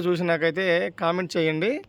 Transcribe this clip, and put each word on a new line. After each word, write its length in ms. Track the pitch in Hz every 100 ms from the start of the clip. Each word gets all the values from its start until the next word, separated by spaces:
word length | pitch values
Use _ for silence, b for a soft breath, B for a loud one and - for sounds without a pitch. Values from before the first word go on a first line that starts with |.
| 180
చూసినాకైతే 580 | 170 175 165 165 160 190 170 196 -
కామెంట్ 280 | 165 180 180 175
చేయండి. 360 | 160 156 196 294